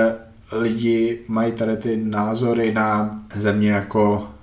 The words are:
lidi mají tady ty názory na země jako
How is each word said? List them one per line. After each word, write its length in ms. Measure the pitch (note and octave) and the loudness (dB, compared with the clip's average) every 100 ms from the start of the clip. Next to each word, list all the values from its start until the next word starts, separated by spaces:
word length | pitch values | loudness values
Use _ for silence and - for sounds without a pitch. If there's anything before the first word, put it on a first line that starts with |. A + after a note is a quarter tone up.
| A2+ - - - - | 4 0 -10 -20 -8
lidi 680 | A2 A2+ A2+ A#2 A2+ A2+ A#2 - | -4 -2 0 2 2 0 -2 -4
mají 240 | A2 A#2 | -2 -2
tady 260 | A2+ A2 A2 | 0 -2 -2
ty 200 | A#2+ A2 | -2 -2
názory 680 | A2 G#2+ G#2 A2+ A#2+ A#2 A2+ | -2 -2 -2 0 0 2 2
na 460 | A2 G#2+ G#2+ G#2+ - - G2+ | 2 0 0 -2 -6 -10 -2
země 360 | G#2 G#2 G#2 | 0 2 2
jako 560 | G#2 G2+ A2 G#2 G#2 - - | 2 0 2 2 2 -4 -16